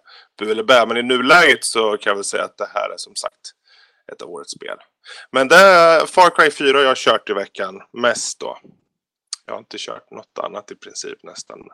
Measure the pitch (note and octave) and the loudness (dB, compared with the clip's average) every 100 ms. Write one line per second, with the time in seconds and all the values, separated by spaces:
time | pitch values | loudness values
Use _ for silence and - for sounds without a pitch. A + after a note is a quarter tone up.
0 | _ - _ - G#2+ A2 A2 B2+ A2+ A#2 | _ -20 _ -10 -6 -4 2 2 2 -2
1 | A#2+ B2+ B2+ F3 D#3 - - A2+ G#2+ G#2 | -2 -2 2 4 4 0 -4 -4 -4 -4
2 | G#2+ G2 G2 G2 F#2+ - G2+ G#2 G2+ F2+ | -4 -6 -6 -8 -8 -10 -10 -8 -8 -10
3 | - - - _ - _ _ _ _ _ | -16 -14 -14 _ -20 _ _ _ _ _
4 | - - - E2+ - - - - _ _ | -20 -20 -18 -18 -18 -18 -16 -18 _ _
5 | - - - C3 C3 E3+ G3 F3 E3+ D#3+ | -20 -20 -6 -2 4 8 8 8 6 4
6 | - - F3 E3+ D#3 - C#3+ C3+ C3+ B2+ | 2 2 4 4 0 0 0 2 2 0
7 | B2+ A2 - G2 F#2+ - F#2+ F#2+ _ A#2 | 0 -2 -2 -8 -8 -10 -10 -12 _ -4
8 | A#2+ A2+ - - - - _ _ _ _ | -4 -4 -8 -12 -14 -16 _ _ _ _
9 | _ _ _ - - G#2 A2+ G#2+ - A2 | _ _ _ -20 -16 -16 -16 -16 -16 -16
10 | - A2 - - - G#2 - F#2+ G#2 - | -20 -20 -18 -12 -12 -14 -18 -20 -20 -18
11 | - - E2+ - - - - | -16 -18 -20 -20 -20 -20 -20